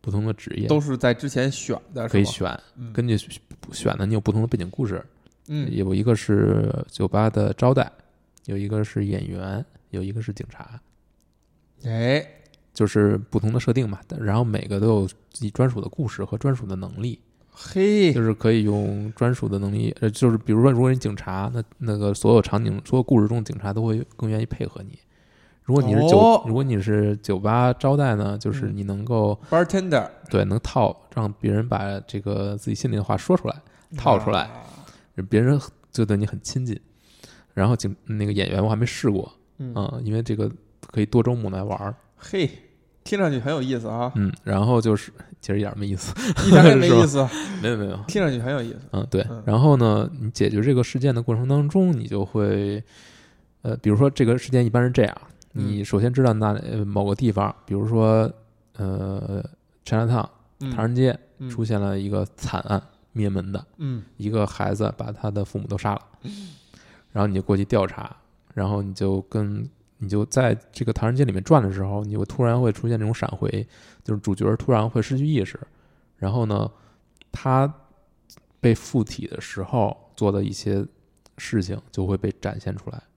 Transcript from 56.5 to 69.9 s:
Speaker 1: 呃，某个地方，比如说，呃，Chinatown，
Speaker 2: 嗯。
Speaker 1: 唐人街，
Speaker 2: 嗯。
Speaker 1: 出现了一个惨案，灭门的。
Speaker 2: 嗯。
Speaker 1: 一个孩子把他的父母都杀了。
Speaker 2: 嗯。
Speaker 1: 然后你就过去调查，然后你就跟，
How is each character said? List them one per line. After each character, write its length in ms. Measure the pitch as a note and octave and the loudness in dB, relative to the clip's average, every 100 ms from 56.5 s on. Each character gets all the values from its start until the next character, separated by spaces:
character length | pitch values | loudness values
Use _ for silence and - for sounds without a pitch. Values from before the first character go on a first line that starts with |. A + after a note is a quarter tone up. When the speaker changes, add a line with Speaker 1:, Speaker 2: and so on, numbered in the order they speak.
Speaker 1:
呃， 300 | G#2 - A2 | -2 -4 -4
某 200 | G2+ G2+ | -2 -2
个 100 | G2+ | 0
地 180 | G2+ B2 | 0 0
方， 220 | G#2 G2+ - - | 0 -2 -4 -6
比 80 | |
如 140 | G2 G#2+ | -4 0
说， 440 | A2+ A2 A2 A2 - _ _ _ - | 2 4 4 2 -4 _ _ _ -8
呃， 680 | G2 F#2+ G2 G2 G#2 G2 - - _ _ | -6 -4 -6 -6 -6 -8 -8 -16 _ _
Chinatown， 440 | - A2 A#2 A#2 - _ _ _ | -4 -2 0 0 -2 _ _ _
Speaker 2:
嗯。 100 | C3+ | -8
Speaker 1:
唐 160 | A#2+ A2+ | -4 -2
人 80 | |
街， 240 | B2 C3 A#2+ _ _ | 2 2 0 _ _
Speaker 2:
嗯。 120 | C3 | -12
Speaker 1:
出 140 | B2 | -6
现 160 | A2 G#2+ | -2 -2
了 180 | G2+ G2 | -2 -4
一 100 | G2 | -4
个 160 | G2+ G2 - | -4 -4 -6
惨 240 | B2+ F#2 | -6 -6
案， 180 | - G2+ - _ _ | -2 -4 -4 _ _
灭 160 | A2+ G#2 | -4 -2
门 220 | G2 F#2 | -2 -6
的。 160 | G2 - _ | -10 -12 _
Speaker 2:
嗯。 260 | D3 B2 - _ | -8 -8 -10 _
Speaker 1:
一 140 | G#2 | -4
个 160 | A2 G2+ | 0 -2
孩 260 | - G2 | -2 -4
子 200 | G2+ G#2+ - | -2 -2 -4
把 140 | A2+ | -10
他 200 | G#2+ G#2+ | -8 -6
的 140 | G2+ | -4
父 140 | G2 G#2 | -4 -6
母 80 | G2+ | -6
都 100 | G2+ | -4
杀 180 | G#2+ | -4
了。 80 | G2+ - _ | -4 -8 _
Speaker 2:
嗯。 280 | - G3+ F#3+ C#3+ _ - - - _ | -16 -14 -18 -20 _ -20 -20 -20 _
Speaker 1:
然 100 | G2+ | -4
后 40 | G#2 | -2
你 80 | |
就 80 | F#2+ | -2
过 140 | F#2+ G2 | 0 0
去 80 | |
调 220 | G2 A2 G2 | 2 0 0
查， 280 | - - - _ _ _ | -4 -14 -18 _ _ _
然 140 | - F#2+ | -6 -2
后 120 | G2+ | -2
你 140 | G2+ | -6
就 260 | F#2+ G2 F#2+ | -4 -2 -2
跟， 460 | - A2 G#2 G#2 A#2+ _ _ | -4 -4 -4 -6 -8 _ _